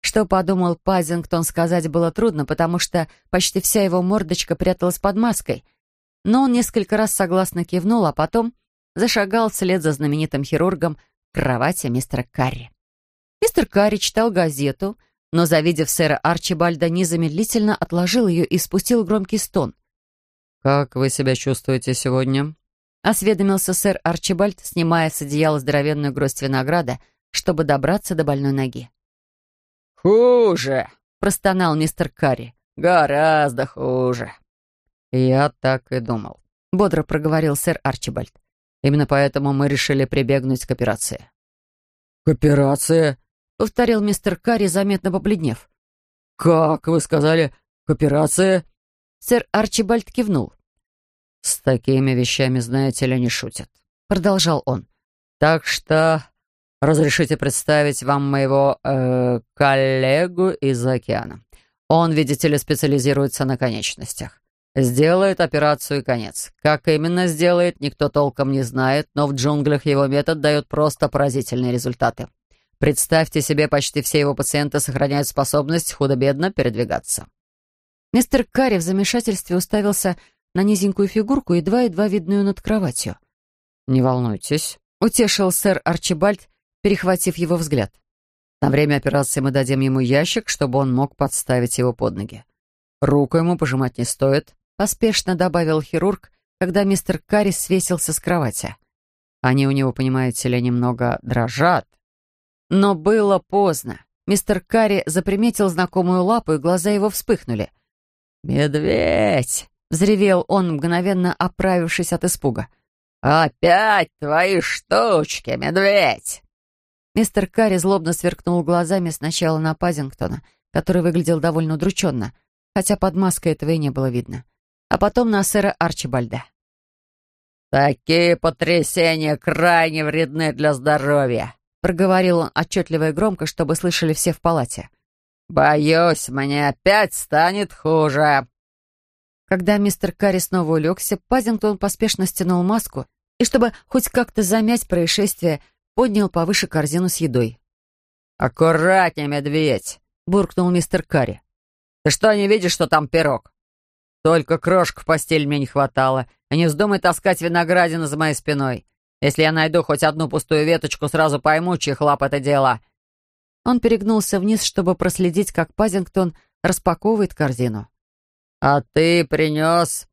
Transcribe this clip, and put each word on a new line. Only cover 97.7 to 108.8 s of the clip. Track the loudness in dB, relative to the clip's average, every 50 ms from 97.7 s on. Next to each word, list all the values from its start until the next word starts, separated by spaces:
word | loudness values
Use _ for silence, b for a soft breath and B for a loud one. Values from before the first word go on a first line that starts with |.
| 0 0 0 -2 -4 -4 -2 -4 -6
с | -6
кровати. | -2 -2 -2 0 0 -2 -4 -6 -10 -10 -12 _ _ _ _ _ _ _ _ _ _ _ _ _
«Они | 0 0 2 2 2
у | 2
него, | 2 0 0 -2 -2
понимаете | -2 -2 -2 0 0 -2 -2 -4 -4 -4 -2
ли, | -2 0
немного | 0 0 0 0 0 -2 -2 -2 -2 -2 -2 -4
дрожат». | -6 -4 -2 -2 -2 -2 -2 0 2 2 2 0 -2 _ _ _ _ _ _ _ _ _ _ _ _ _ _ _ _ _
Но | 2 2 4 4 2
было | 0 0 2 2 2 2 2 2 0
поздно. | -2 _ -2 0 0 0 0 -4 -8 -12 -14 -14 _ _ _ _ _
Мистер | -2 -2 -2 0 -2 -4 -4
Карри | _ _ 0 2 2 2 0 0 -2
заприметил | -2 -4 -2 -2 -2 -2 0 0 0 0 0 0 0
знакомую | 0 -2 -4 0 0 0 2 2 2 2 2
лапу, | 2 0 -2 0 -2 -4
и |
глаза | 0 0 0 0 2 0 0
его | 0 2 0 -2
вспыхнули. | -2 -4 -2 -2 -2 -2 0 -6 -6 -6 -6 -8 _ _ _ _ _ _ _ _ _ _ _ _ _ _ -8
«Медведь!» — | -2 0 0 0 2 0 -2